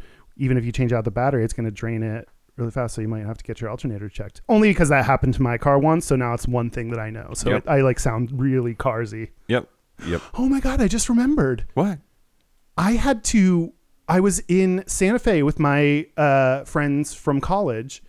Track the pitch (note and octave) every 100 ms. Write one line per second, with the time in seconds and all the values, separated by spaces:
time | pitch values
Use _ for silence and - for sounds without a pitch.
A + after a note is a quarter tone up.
0 | - - - - C3+ B2+ A#2 A#2 B2 A#2
1 | A2 G2+ C3 C3+ A2+ - A2+ G2+ A2+ A2+
2 | A2 A2 - _ _ - A#2 C3 A#2 -
3 | A2 A2 G#2 A2 - A2+ A2+ A2 C3 G#2
4 | G2+ - G2+ - - G#3+ G#3+ G3 D#3+ C#3+
5 | B2+ C3+ C3 B2+ B2+ A#2+ C#3+ C#3+ D3+ E3
6 | - C3+ B2 A#2+ B2+ B2 A#2+ A#2+ A2+ A#2
7 | A2 A2 - - B2 B2+ - C#3+ C3+ A#2+
8 | - A2+ G#2+ C3+ C3+ C3 A#2+ A2+ C#3 A2+
9 | A#2 A2 A2+ - - A#2+ - _ _ -
10 | F2 E2 - - C4 C4+ C4 C4+ G#3+ A3
11 | - A#3 B3+ D4 C#3 A#2+ - - F#3+ E3
12 | - _ _ _ _ _ _ - F3+ A#3
13 | C4 B3 - A3+ F#3 F3 E3 - _ _
14 | - F3 G3 F#3 - F3+ F#3+ F#3 - -
15 | F#3+ A#3+ - F3+ C#3+ D3+ D3+ C#3+ D3 D3
16 | D#3+ - D3+ C#3 C3 C3 C#3 D#3+ D3 C#3+
17 | D3 - - C#3 - F#3+ F#3+ A2+ B2 -